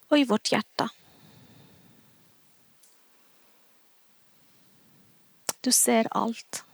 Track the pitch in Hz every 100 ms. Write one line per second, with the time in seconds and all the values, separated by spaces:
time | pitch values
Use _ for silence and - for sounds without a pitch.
0 | - 294 254 214 - - - - 226 -
1 | - - - - - - - - _ _
2 | _ _ _ _ _ _ _ _ - _
3 | _ _ _ _ _ _ _ _ _ _
4 | _ _ _ _ _ _ _ _ _ _
5 | _ _ _ _ - - 254 - - 233
6 | 220 - 220 226 - - -